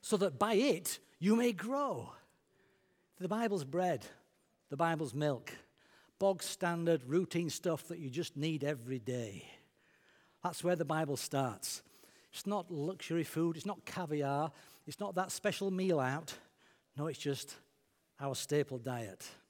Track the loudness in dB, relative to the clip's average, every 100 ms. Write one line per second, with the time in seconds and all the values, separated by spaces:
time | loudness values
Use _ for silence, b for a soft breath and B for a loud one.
0 | 2 2 2 2 4 4 4 2 0 -8
1 | b b 4 4 4 0 -2 -2 0 -2
2 | -6 -14 -20 _ _ b b b b b
3 | b _ -2 0 2 0 0 2 2 2
4 | -4 -18 _ _ _ _ _ 0 2 2
5 | -2 0 0 0 -4 -16 -18 _ b b
6 | b _ 2 2 -2 -2 0 2 4 2
7 | 4 2 2 0 0 -2 -2 -2 -4 -8
8 | -6 -4 -4 -2 -2 0 0 -2 -4 -6
9 | -2 -4 -4 -8 -16 b b b b b
10 | b b b b -4 0 2 2 2 2
11 | 2 0 0 2 2 0 -6 -8 -10 B
12 | B B B -8 -2 -2 -2 -4 -2 -4
13 | -2 -2 0 0 0 0 -4 -6 -6 -6
14 | -2 0 2 2 0 B B B -16 -6
15 | -4 -2 -2 0 0 0 0 2 4 4
16 | 4 0 -6 -14 B B B B B -6
17 | -4 -2 -2 -2 -4 -14 _ _ _ _
18 | _ _ -4 -4 0 2 2 -2 -4 -4
19 | -6 -10 -16 -18 _